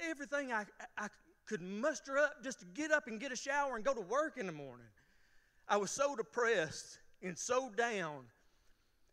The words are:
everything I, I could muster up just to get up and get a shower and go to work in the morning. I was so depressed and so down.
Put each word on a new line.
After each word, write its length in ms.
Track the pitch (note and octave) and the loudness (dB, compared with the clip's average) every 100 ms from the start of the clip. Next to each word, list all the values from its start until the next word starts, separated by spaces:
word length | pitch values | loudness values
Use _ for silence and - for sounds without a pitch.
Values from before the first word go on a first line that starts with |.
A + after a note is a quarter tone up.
everything 520 | E4 C#4+ C4+ C#4+ C4+ | -4 -4 -2 -2 0
I, 120 | A3+ G3+ - G#3+ - | 0 -2 -8 -12 -6
I 80 | G#3 - - _ - | -6 -8 -20 _ -6
could 160 | G#3+ | -4
muster 560 | F3+ G#3 C#4+ D4 - C#4 | -4 0 0 0 0 4
up 240 | D4 C4+ | 4 2
just 160 | B3 - | -6 -8
to 60 | F3 | -8
get 240 | F#3 D#4 | -4 2
up 160 | D4+ D4 | 2 2
and 140 | G#3+ | -4
get 100 | C4+ | -4
a 60 | B3 | -4
shower 400 | C4+ C#4+ C#4 A#3 | 0 0 0 0
and 80 | |
go 100 | A3 | 0
to 60 | B3 | 0
work 380 | F3 C4 D#4 B3+ | 0 0 0 -2
in 80 | F#3+ | -6
the 60 | |
morning. 340 | D3+ C#3 A#2+ A2+ - _ - - - _ _ - | -6 -8 -12 -18 -20 _ -20 -20 -20 _ _ 2
I 80 | G#3 | 2
was 160 | F#3+ | 4
so 240 | - C#4+ A#3+ | 2 2 0
depressed 840 | - A#3+ A3+ G#3 D#3 - - - - - | -2 2 4 4 2 -2 -12 -18 -20 -10
and 160 | F3+ E3+ | -8 -4
so 320 | - B3 C4 G3+ | 0 2 2 2
down. 480 | A#3 G#3 D#3+ C#3+ A#2+ - _ _ - - _ _ _ | 2 2 -2 -4 -12 -20 _ _ -20 -20 _ _ _